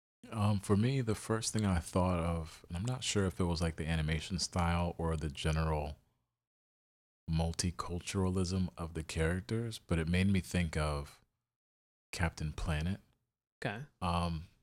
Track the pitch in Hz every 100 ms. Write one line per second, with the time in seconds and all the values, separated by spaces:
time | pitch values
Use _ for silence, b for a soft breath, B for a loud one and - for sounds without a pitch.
0 | _ _ - 110 104 101 - 101 120 139
1 | 113 101 - 110 - 110 101 87 - 92
2 | 92 87 85 85 78 - - 87 120 127
3 | - 104 95 - 87 82 82 78 78 80
4 | 76 80 - 90 - 90 85 85 85 -
5 | 82 80 78 69 78 78 80 76 76 -
6 | _ _ _ _ _ _ _ _ _ _
7 | _ _ - 82 82 - 90 - - 87
8 | - 98 92 92 87 95 87 - 82 82
9 | 78 82 80 92 - 113 117 - - 82
10 | 80 92 95 95 - 90 82 78 76 71
11 | 73 - _ _ _ _ _ _ _ _
12 | _ - 85 - 78 - - 151 117 196
13 | _ _ _ _ _ _ 117 104 147 _
14 | 90 85 87 80 87 _